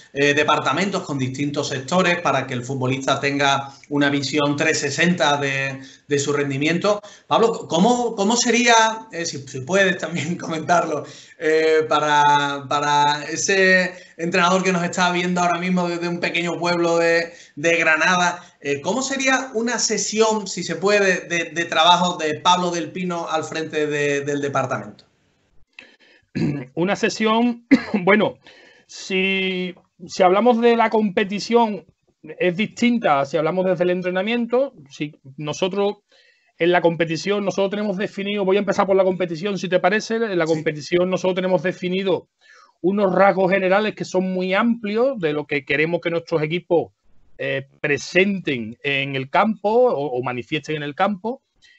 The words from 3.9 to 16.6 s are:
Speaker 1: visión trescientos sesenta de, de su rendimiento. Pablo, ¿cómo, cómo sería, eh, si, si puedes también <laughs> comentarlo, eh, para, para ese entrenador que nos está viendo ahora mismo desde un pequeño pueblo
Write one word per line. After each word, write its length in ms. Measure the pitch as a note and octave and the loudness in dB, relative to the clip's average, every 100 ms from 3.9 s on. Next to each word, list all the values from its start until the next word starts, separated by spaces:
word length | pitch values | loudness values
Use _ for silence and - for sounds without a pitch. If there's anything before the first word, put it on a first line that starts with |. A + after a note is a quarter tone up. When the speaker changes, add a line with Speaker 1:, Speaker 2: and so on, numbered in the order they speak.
| C#3+ C#3+ | 0 2
Speaker 1:
visión 460 | C#3+ C3+ D3+ C#3+ C#3+ | 0 -2 0 0 0
trescientos 200 | D#3 D3 C#3+ | 0 0 -2
sesenta 420 | C3 E3+ E3+ D3+ C#3+ | 0 0 2 2 0
de, 420 | C#3 C3+ C3+ C3+ - - - | -2 -4 -6 -8 -14 -16 -4
de 120 | C#3+ | -2
su 160 | C#3+ | 0
rendimiento. 680 | C#3+ C#3 C3+ D3+ E3+ G3+ G#3 - - - | -2 -2 0 0 0 0 -2 -6 -14 -2
Pablo, 400 | D#3 A3 - - | 2 2 0 -2
¿cómo, 480 | D#3+ A3 B3 A#3 | 2 4 4 0
cómo 220 | - G3+ A#3+ | -2 0 0
sería, 680 | B3 A#3 A#3+ A3+ A3 A3 - | 2 2 4 4 4 0 -10
eh, 140 | E3+ | -10
si, 140 | E3 C#3+ - | -8 -10 -10
si 120 | C3+ | -10
puedes 360 | B2+ F#3+ F#3+ - | -2 2 2 0
también 400 | D#3+ E3 C#3 F3 | -4 -6 -4 -6
<laughs> 20 | |
comentarlo, 640 | - D#3+ - F3 E3 D3 - - - - | -6 -4 0 2 2 -4 -8 -16 -20 -6
eh, 460 | D#3 D#3+ D#3+ D#3 D#3 | 0 2 4 2 2
para, 760 | D3+ D3+ D3 D3 C#3+ C#3+ C#3+ C3+ | 0 2 4 6 4 2 -4 -4
para 560 | D3 D3 D3 D3 D3 | -2 2 2 2 0
ese 680 | D3 D#3+ - G3 F#3 F#3 F3+ - - - | -4 -4 0 4 6 4 2 -6 -18 -8
entrenador 460 | E3+ F#3 F3 F#3 | -2 2 4 4
que 100 | F3+ | 2
nos 100 | F3+ | 0
está 300 | F3 F#3+ F3 | 0 0 0
viendo 280 | F3+ F3+ F3+ | 0 0 0
ahora 180 | F3 E3+ | 0 0
mismo 280 | F3+ F3+ F3 | 0 0 0
desde 200 | E3+ F3 | -2 -4
un 100 | F3 | -4
pequeño 400 | E3+ E3+ E3+ | -4 -2 -4
pueblo 380 | E3 | -2